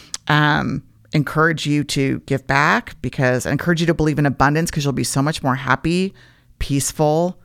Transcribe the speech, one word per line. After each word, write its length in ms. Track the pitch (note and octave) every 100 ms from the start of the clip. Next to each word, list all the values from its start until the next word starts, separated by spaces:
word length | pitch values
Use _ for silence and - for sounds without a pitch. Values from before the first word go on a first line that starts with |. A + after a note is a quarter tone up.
| - - -
Um, 560 | D3+ D3+ D3 C#3 - - _ -
encourage 540 | D3+ C3+ D#3 D#3+ D#3 D3
you 180 | D3
to 360 | C#3+ - C3+ B2
give 260 | - C3+ -
back, 480 | C3+ D3+ G#3 - -
because 420 | C3 - B2+ B2
I 60 | E2
encourage 280 | B2 - E3
you 60 | E3
to 80 |
believe 240 | E3 D#3 D3+
in 80 | C#3+
abundance, 440 | B2+ C#3 D3+ E3+
'cause 140 | -
you'll 80 | C#3+
be 120 | C3
so 160 | B2+ C#3
much 220 | C#3+ D#3+
more 140 | C#3+ B2+
happy, 580 | C3+ C3 D#3+ F3 F#3+ - - _ _ -
peaceful, 800 | - C#3 - - D3+ D3+ F3 F3+